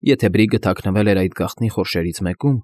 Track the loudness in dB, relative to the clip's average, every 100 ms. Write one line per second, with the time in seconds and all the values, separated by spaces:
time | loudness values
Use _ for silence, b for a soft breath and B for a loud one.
0 | 2 2 2 4 2 2 0 -2 -2 0
1 | 2 2 0 -2 -6 -2 -4 -2 -4 -2
2 | -4 -4 -6 -2 0 0